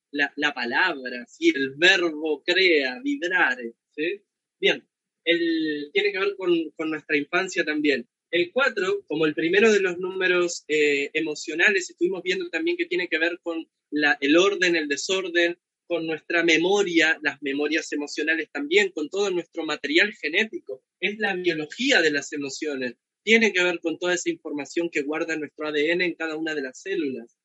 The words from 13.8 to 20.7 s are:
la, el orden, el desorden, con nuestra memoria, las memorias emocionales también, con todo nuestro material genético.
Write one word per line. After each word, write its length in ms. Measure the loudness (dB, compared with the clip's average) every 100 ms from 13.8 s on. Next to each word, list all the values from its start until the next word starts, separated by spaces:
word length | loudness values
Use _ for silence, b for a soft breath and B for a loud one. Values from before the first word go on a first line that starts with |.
| -6
la, 280 | 0 2 2
el 160 | 4 6
orden, 400 | 6 4 2 2
el 100 | 0
desorden, 720 | -4 -2 -2 0 0 0 -2 _ _ -6
con 200 | -4 -2
nuestra 380 | -6 -2 0
memoria, 720 | 4 4 4 2 2 4 4 2
las 180 | -2 -4
memorias 500 | -4 -2 0 -2 -2
emocionales 580 | -6 -6 -4 -2 -2 -4
también, 380 | -6 2 2 2
con 180 | -2 -6
todo 220 | -2 -2
nuestro 340 | -2 -6 -8
material 480 | -6 -4 0 2 2
genético. 720 | -2 -4 -2 -2 -6 -12